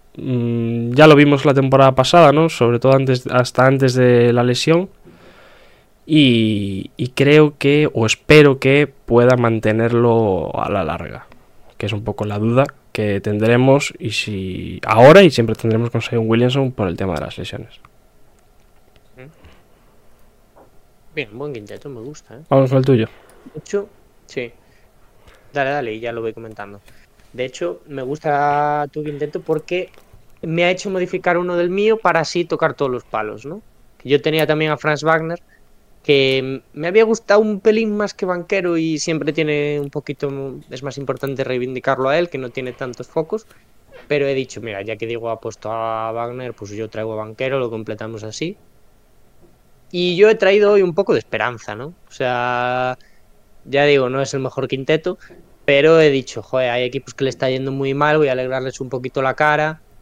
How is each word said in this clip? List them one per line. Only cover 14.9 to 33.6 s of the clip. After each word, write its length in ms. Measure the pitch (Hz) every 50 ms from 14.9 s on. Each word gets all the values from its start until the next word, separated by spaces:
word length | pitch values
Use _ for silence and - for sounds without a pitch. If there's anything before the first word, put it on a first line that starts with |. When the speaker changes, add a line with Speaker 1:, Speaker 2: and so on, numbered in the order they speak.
| 110 113 123 143 160 196 196
Speaker 1:
y 80 | 165
siempre 240 | - - 117 110 110
tendremos 360 | - - 113 110 110 117 117
con 120 | - 117 -
Zion 260 | - 120 117 113 110
Williamson 440 | 113 117 123 123 123 139 135 127 123
por 160 | - 104 90
el 80 | 82
tema 180 | - 98 95 85
de 60 | 73
las 180 | 65 - - -
lesiones. 400 | - - - - - - - - - - _ _ _ _ _ _ - _ _ _ _ _ _ _ _ _ _ _ _ _ _ _ _ _ _ 127 131 156 156 _ - - - _ _ _ _ _ _ _ _ _ _ _ - - - _ _ _ _ _ _ _ - _ _ - - _ _ _ _ - -
Speaker 2:
Bien, 140 | 151 135 104 107
buen 200 | 123 143 147 135
quinteto, 360 | 113 104 101 104 104 - 143
me 120 | 131 113
gusta, 340 | 110 139 151 - _ - 107
¿eh? 40 | 123 165 -
Speaker 1:
Vamos 220 | 139 135 135 127
con 80 | 135 135
el 60 | 131
tuyo. 220 | 139 131 110 113 - - - _ _ - - - - -
Speaker 2:
De 60 | 156
hecho, 280 | - - - 202 202 - _ _ _ _ _ _ _
sí. 260 | - - 139 120 117 - _ _ _ _ _ _ _ _ _ _ _ _ _ _ - - _ _ - -
Dale, 180 | 143 135 135
dale, 240 | 143 147 123 113 110
y 60 | 110
ya 120 | 117 117 117
lo 100 | 117 113
voy 100 | 113 110
comentando. 480 | 117 113 110 107 - 104 101 101 98 _ - - - _ _ _ _ _ _ -
De 120 | 117 127
hecho, 380 | 127 - - 175 170 175 - _
me 160 | 156 143 135 131
gusta 840 | 127 147 156 - 156 143 143 143 147 147 147 147 147 147 147 147 147 -
tu 100 | 151 151
quinteto 380 | 151 147 143 151 147 - 180
porque 500 | 156 - 160 156 - - 175 180 180 - - - - _ - - - _ - _ -
me 220 | 165 160 170 175
ha 60 | 175
hecho 200 | 185 180 - 208
modificar 460 | 190 185 180 180 - 175 175 180 175
uno 200 | 175 180 180 175
del 140 | 175 175 180
mío 280 | 185 202 208 220 220 220
para 220 | - 180 165 165
así 240 | 151 - - 175 170
tocar 300 | 165 165 - 165 151 127
todos 160 | - 143 131
los 140 | 123 117 -
palos, 400 | _ - 113 107 107 107 107 107
¿no? 160 | 139 170 214